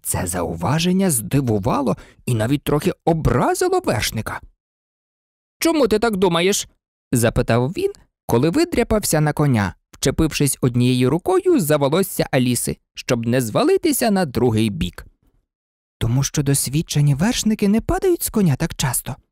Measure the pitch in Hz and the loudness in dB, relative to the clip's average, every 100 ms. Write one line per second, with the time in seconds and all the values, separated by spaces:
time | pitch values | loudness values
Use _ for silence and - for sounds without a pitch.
0 | - - 92 87 85 82 175 151 175 185 | -6 -6 -4 -4 -6 -4 -2 0 0 2
1 | 190 123 - 139 131 107 104 226 262 - | 2 0 0 -2 0 0 0 -2 -2 -4
2 | - _ - 117 113 143 - 147 180 - | -8 _ -4 -2 0 -2 0 0 0 -2
3 | - 165 135 123 247 359 359 370 370 113 | -2 0 2 2 0 0 0 0 0 -2
4 | - 110 - - - _ _ _ _ _ | -4 -6 -8 -10 -16 _ _ _ _ _
5 | _ _ _ _ _ _ 330 330 233 214 | _ _ _ _ _ _ -2 2 2 2
6 | 233 196 190 170 180 202 - _ _ _ | 0 2 2 2 0 0 -6 _ _ _
7 | _ 123 113 127 120 117 127 202 392 - | _ 0 2 0 0 0 0 -2 -4 -6
8 | _ _ - 233 156 214 349 254 226 214 | _ _ -2 2 2 2 0 0 0 -2
9 | - 156 151 - 147 117 95 - _ - | 0 0 0 0 2 2 0 -4 _ -4
10 | 143 - 156 - 143 - 135 120 123 127 | -4 0 -2 0 -2 0 0 2 2 2
11 | 127 160 - 370 370 320 151 151 139 165 | 0 0 0 0 2 2 2 2 2 0
12 | 196 - - 139 123 120 - - _ - | -2 -4 -2 0 0 0 -4 -8 _ -14
13 | - 120 117 127 117 143 294 381 330 262 | -4 -2 0 0 0 0 2 2 0 0
14 | 233 196 165 - - 107 110 101 90 - | 0 0 -2 0 2 2 0 -2 -6 -8
15 | - _ _ _ _ _ _ _ _ _ | -20 _ _ _ _ _ _ _ _ _
16 | 113 127 135 - 139 143 - 143 175 147 | -2 0 0 -2 0 0 0 -4 -2 0
17 | 147 135 202 254 214 214 202 220 - 359 | 2 2 0 0 0 0 2 0 0 0
18 | 381 339 - 226 185 131 165 - 135 - | 0 0 0 0 2 2 -4 -2 -2 -2
19 | - 127 _ | -8 -14 _